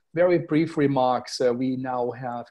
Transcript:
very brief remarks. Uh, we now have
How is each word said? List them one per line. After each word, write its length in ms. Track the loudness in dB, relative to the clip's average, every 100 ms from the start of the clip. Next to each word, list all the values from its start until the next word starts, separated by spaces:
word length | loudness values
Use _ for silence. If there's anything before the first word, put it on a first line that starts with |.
| _
very 260 | 0 4 4
brief 360 | 2 0 0 2
remarks. 640 | 2 4 2 0 -4 -2
Uh, 140 | 0
we 240 | 0 -2 -4
now 340 | -4 -4 -4
have 360 | -6 -8 -10 -12